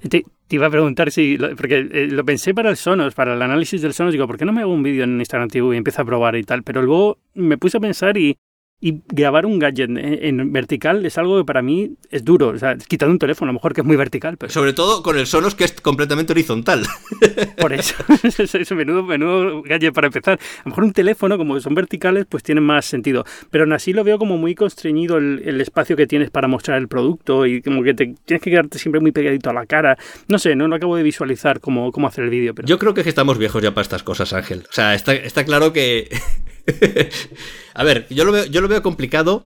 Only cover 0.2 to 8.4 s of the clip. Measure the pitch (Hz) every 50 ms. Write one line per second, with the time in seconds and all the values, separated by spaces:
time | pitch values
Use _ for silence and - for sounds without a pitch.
0.2 | - - _ _ _ _ - 143 143 156 151 151 156 147 127 - 170 147 - -
1.2 | 156 143 143 139 131 147 139 127 - 123 147 135 135 - - 147 139 147 143 135
2.2 | 139 135 143 120 - 190 190 220 220 214 175 - - 170 190 190 147 139 - -
3.2 | 131 123 120 120 123 127 135 156 165 - 202 180 151 151 139 - 175 175 160 139
4.2 | 135 120 120 - 151 196 220 240 220 190 180 156 135 139 139 131 127 123 123 120
5.2 | 123 - - 123 120 113 - 127 120 127 123 117 107 143 - - 117 113 120 120
6.2 | 117 117 113 117 107 - 123 127 113 - 120 131 127 127 151 175 202 208 208 _
7.2 | _ _ _ - 180 160 151 - - 185 - 233 208 214 185 - 185 196 208 208
8.2 | 160 143 139 _